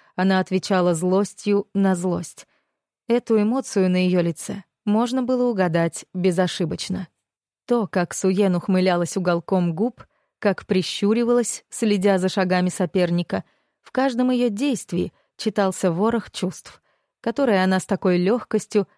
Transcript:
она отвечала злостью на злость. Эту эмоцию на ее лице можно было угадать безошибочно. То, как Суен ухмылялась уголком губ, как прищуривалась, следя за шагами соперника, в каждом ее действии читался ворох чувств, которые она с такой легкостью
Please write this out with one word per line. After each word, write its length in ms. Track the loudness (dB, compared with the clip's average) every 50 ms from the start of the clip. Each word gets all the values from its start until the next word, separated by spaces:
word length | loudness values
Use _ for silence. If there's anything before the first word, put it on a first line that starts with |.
| _ _ _
она 240 | 0 2 2 2 2
отвечала 540 | 0 0 -2 -2 0 0 0 2 2 2 0
злостью 760 | 0 0 0 2 0 0 -2 -6 -6 -2 0 0 0 -2 -2 -2
на 200 | 0 2 2 2
злость. 520 | 0 0 -2 -2 -4 -6 -8 -14 -18 -20 _ _ _ _ _ _ _ _ _ _ _ _ -2
Эту 320 | -2 0 0 2 2 2
эмоцию 500 | 2 2 0 -2 -4 -2 0 0 2 2
на 140 | 2 2 2
ее 160 | 2 2 2
лице 420 | 2 0 -2 -6 -8 -10 -10 -12 -14 _ _ _ _
можно 380 | 0 0 0 0 0 -2 -2
было 280 | 0 0 0 2 0 0
угадать 560 | 0 0 0 0 2 0 0 0 -2 -8 -12 -10 -4
безошибочно. 960 | -2 0 2 2 2 0 0 -2 -4 -4 -4 -4 -6 -6 -8 -8 -8 -10 -12 _ _ _ _ _ _ _ _ _ _ _
То, 200 | -2 0 0 0
как 280 | 0 0 -2 -2 -2 -2
Суен 420 | -2 0 0 2 2 2 2 2
ухмылялась 600 | 0 0 0 2 2 2 2 2 2 0 -2 -2
уголком 580 | -2 0 0 0 0 0 0 0 0 0 0 0
губ, 300 | -2 -2 -4 -4 -8 -18 _ _ _ _ _ _ _
как 280 | -2 -2 -2 -2 -2
прищуривалась, 960 | -2 -2 -2 -2 -2 -4 -2 0 0 0 2 2 2 2 2 0 -2 -6 -10 -12 _
следя 480 | -6 -2 0 0 2 2 2 2 2 2
за 100 | 0 0
шагами 400 | 0 0 0 2 2 0 0 0
соперника, 760 | -2 -2 -2 -2 0 0 0 2 0 -2 -2 -4 -6 -8 -8 _ _ _ _ _ _ _
в 120 | _ -6
каждом 380 | -2 0 0 0 0 0 0 0
ее 180 | 2 2 0 0
действии 640 | 0 0 -2 -2 -2 -4 -4 -6 -4 -4 -4 -4 -8 _ _ _ _
читался 560 | -8 -6 -2 0 0 0 0 0 0 -2 0
ворох 380 | 0 0 0 0 0 -2 -4 -8
чувств, 520 | -8 -6 -6 -6 -6 -8 -14 -18 -20 _ _ _ _ _ _ _ _ _
которые 420 | -8 -4 -2 0 2 2 4 4
она 160 | 4 2 2 0
с 80 | 0
такой 320 | -2 -2 0 2 2 2 2
легкостью 720 | 2 2 0 0 -2 -2 -4 -4 -2 -2 -2 -2 -2 -2 _